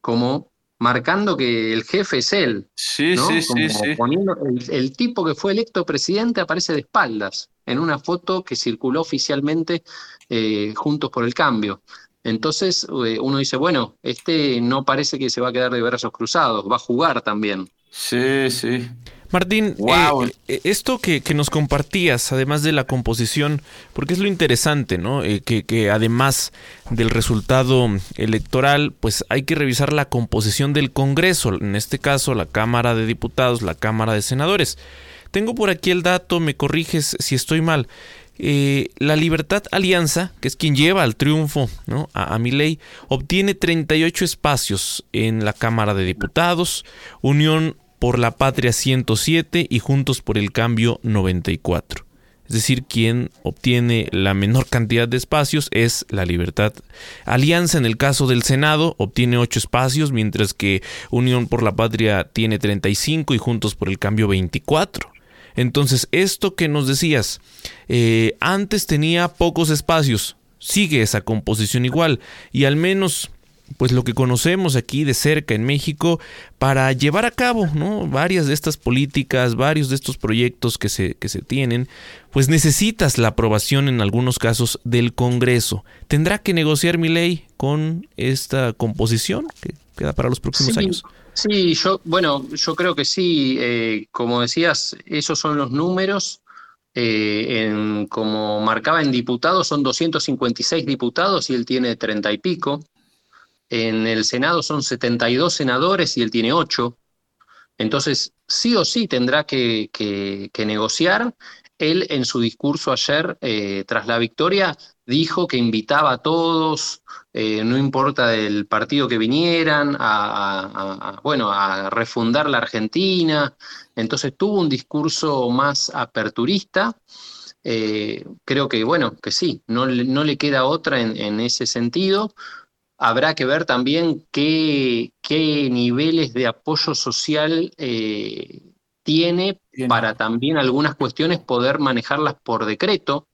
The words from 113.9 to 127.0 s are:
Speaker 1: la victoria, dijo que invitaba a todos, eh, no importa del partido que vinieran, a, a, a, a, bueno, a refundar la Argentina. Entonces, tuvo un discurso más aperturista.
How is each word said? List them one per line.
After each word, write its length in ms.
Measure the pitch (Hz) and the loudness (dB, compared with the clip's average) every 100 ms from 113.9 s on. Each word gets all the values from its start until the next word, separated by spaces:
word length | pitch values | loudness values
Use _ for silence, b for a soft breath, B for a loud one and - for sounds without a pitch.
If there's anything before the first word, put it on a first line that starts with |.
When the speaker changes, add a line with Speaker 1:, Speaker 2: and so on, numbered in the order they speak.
| 113 104 | -6 -2
Speaker 1:
la 120 | 117 | -2
victoria, 580 | 117 - 160 196 185 147 B _ - | -2 0 0 2 0 -2 B _ -2
dijo 400 | 131 160 - 180 | 0 0 0 -2
que 100 | 131 | 0
invitaba 560 | 120 110 104 143 151 | 0 0 0 2 2
a 60 | 131 | 0
todos, 840 | 156 165 165 165 160 151 - - - B _ | 0 0 2 0 0 -2 -6 -10 -18 B _
eh, 320 | - 110 107 | -6 -2 -2
no 140 | 110 127 | 0 2
importa 500 | 139 135 139 143 120 | 0 2 0 2 2
del 380 | 113 107 104 104 | 2 0 -2 -2
partido 420 | 107 - 143 135 | -2 0 0 0
que 80 | 117 | 0
vinieran, 800 | 110 143 170 170 160 147 143 139 | 2 2 2 2 2 2 0 0
a, 0 | |
a, 640 | 110 107 104 104 98 98 95 | 0 0 0 -2 -4 -4 -6
a, 440 | 110 98 98 - | -8 -8 -8 -10
a, 100 | 98 | -8
bueno, 280 | - 143 107 | -2 0 0
a 380 | 101 98 95 98 | 2 0 0 -2
refundar 640 | 104 113 - 113 127 151 | -2 -2 -2 0 2 2
la 80 | 127 | 0
Argentina. 960 | 117 117 110 165 190 185 160 151 139 _ B B B - | -2 -4 -2 0 0 2 2 2 0 _ B B B -6
Entonces, 380 | 110 139 143 - | -4 -2 -4 -2
tuvo 240 | 196 208 | 0 2
un 80 | 160 | 0
discurso 800 | 131 - 151 156 - 156 139 123 | -2 -4 -4 -2 -2 -2 0 0
más 420 | 123 139 143 - | 2 0 0 -4
aperturista. 1040 | - 120 - 107 - 123 196 - - 220 226 | -4 -6 -4 -4 -2 0 0 -2 -2 -2 -4